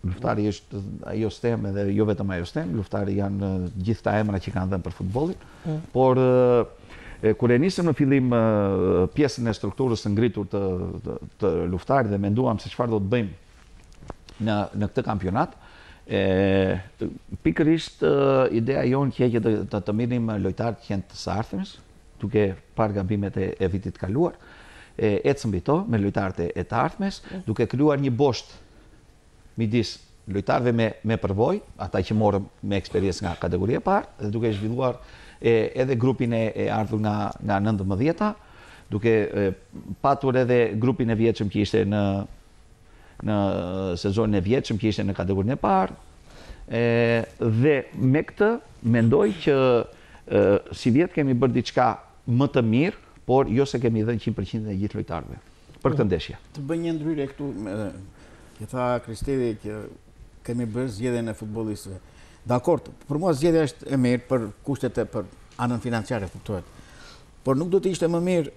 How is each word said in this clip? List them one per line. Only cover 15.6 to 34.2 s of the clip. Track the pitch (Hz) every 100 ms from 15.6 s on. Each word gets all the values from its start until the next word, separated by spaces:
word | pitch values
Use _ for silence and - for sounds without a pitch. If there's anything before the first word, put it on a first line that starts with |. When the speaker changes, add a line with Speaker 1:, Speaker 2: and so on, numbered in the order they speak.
| - - - -
Speaker 1:
e, | - 101 98 92 98 98 95 95 95 - - - - -
pikërisht, | 160 - 156 165 - -
e, | 156 143 139 135 131 113
ideja | 113 139
jonë | 131 131 139
që, | - 127
që | 113
të, | 113 107 98
të, | 107
të | 95
mirnim | 104 120 123 113 107
lojtarë | 98 92 117 104
që | -
janë | 101 -
të | -
së | -
ardhmes, | 92 123 196 190 - - - - -
duke | 101 107 101 95 -
parë | - 110
gabimet | 101 95 107 98 -
e, | 95
e | - 95
vitit | 95 92 -
kaluar, | 92 120 175 - - - - - -
e, | - 107 101
ecëm | 135 139 113
mbi | 92
to | 107 151
me | 214 110
lojtarët | 101 95 98 90
e, | 85
e | -
të | 90 113
ardhmes, | 147 - 196 -
Speaker 2:
Mm. | - 185 180
Speaker 1:
duke | 107 113
krijuar | 123 151 143
një | 139
bosht | 117 143 113 - - - - - - - - _ _ - -
midis | 113 120 104 - - - -
lojtarëve | 98 - 147 123
me, | 117 110 -
me | 107 113
përvojë, | - 98 127 202 - -
ata | 98 98
që | 92 110
morëm | 107 98 98 -
me | 101 98
eksperiencë | - 104 95 87
nga | 90 85
kategoria | 87 87 95 135
e |
parë, | - 196 -
dhe | -